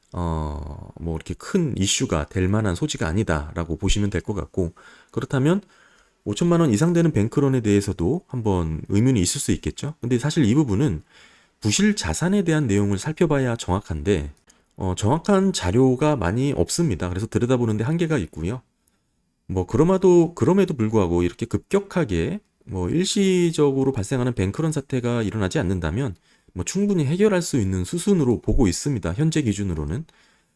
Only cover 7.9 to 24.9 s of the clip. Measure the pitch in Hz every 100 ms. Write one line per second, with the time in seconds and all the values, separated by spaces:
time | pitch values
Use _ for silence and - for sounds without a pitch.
7.9 | 90 85 170 - 127 110 92 80 78 -
8.9 | 101 127 123 87 - - 85 78 - 139
9.9 | - 120 123 147 165 110 135 139 98 147
10.9 | 78 - - - _ _ _ 107 101 202
11.9 | 208 87 80 175 208 170 156 135 202 202
12.9 | 196 156 156 170 143 131 113 - 92 -
13.9 | 78 78 92 73 - _ _ _ - 95
14.9 | 90 101 160 - 196 190 175 - 110 131
15.9 | 123 151 143 87 117 143 - 85 - 170
16.9 | 82 90 90 110 107 120 127 117 107 117
17.9 | 165 165 151 80 73 82 123 - _ _
18.9 | _ _ _ _ _ - 92 90 110 165
19.9 | 190 185 175 165 - 120 190 185 131 107
20.9 | 110 90 85 87 - 113 101 - 196 196
21.9 | 185 135 85 98 202 _ _ - 95 87
22.9 | 147 196 208 190 180 175 165 143 135 135
23.9 | 135 - 131 123 120 95 - 160 151 -